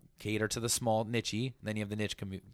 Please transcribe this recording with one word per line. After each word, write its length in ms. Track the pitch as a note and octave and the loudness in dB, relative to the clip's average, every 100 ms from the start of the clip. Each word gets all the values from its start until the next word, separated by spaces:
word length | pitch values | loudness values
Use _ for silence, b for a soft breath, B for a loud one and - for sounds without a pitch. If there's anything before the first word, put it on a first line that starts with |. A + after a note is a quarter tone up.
| - - | -14 -8
cater 280 | G#2 G#2+ G#2+ | -2 2 2
to 140 | A#2 | 2
the 80 | A#2 | 0
small 360 | - A#2+ A2 | 2 4 2
niche-y, 500 | A2 A#2+ - G#2 B2+ - | 2 0 0 0 -2 -4
then 140 | G2+ G#2+ | -4 -2
you 60 | |
have 60 | G2+ | -2
the 80 | G#2+ | -2
niche 180 | G#2+ - | -2 -2
commu-, 260 | G2 F#2+ - | -6 -8 -10